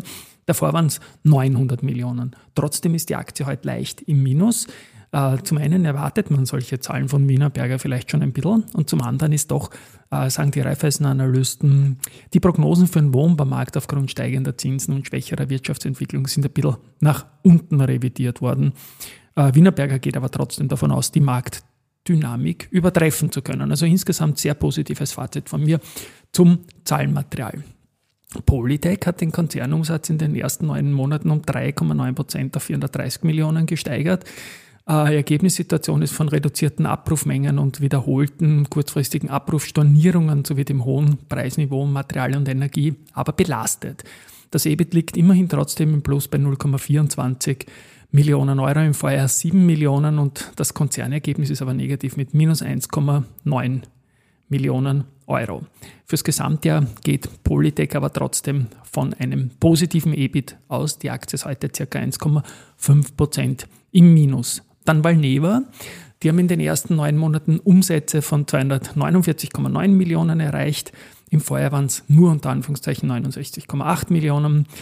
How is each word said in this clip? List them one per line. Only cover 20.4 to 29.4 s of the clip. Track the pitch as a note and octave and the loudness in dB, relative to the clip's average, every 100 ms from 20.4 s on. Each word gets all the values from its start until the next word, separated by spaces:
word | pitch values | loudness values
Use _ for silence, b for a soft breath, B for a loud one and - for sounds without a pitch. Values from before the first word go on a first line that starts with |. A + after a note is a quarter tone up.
| C#3 - C#3+ | -6 -4 -4
davon | - C#3+ | -2 0
aus, | C3 B2+ | 0 0
die | D#3+ | 2
Marktdynamik | C#3 B2 - - - _ _ _ - E3 B2 A#2+ D3+ E3+ - | 2 0 -4 -12 -20 _ _ _ -2 0 0 -2 -4 -6 -4
übertreffen | F#3 F3 F3 D#3+ - D3+ | 0 2 2 2 0 -4
zu | - | -4
können. | - C3 C#3 | -6 -6 -2
Also | D3 E3 | 0 2
insgesamt | F#3 - - D#3 C#3+ | 2 0 0 0 0
sehr | D3+ | -2
positives | D3 D3+ C#3 D3 D3 C#3+ | -2 -2 -2 -4 -6 -6
Fazit | - C3+ - - | -8 -10 -10 -8
von | D3+ | -2
mir | D3+ D#3+ B B B B B | 0 0 B B B B B
zum | - F3 F3 - - | 4 6 6 0 -14
Zahlenmaterial. | - C#3+ C#3 C#3+ C#3+ - A2 - D3 - _ _ _ _ _ - - | -4 -2 0 -2 -4 -8 -10 -12 -16 -20 _ _ _ _ _ -8 -2
Polytech | C3 A#2+ D3 E3+ G3 | 0 0 0 0 -2
hat | - F3 | -2 -2
den | E3 | -2
Konzernumsatz | E3 | -2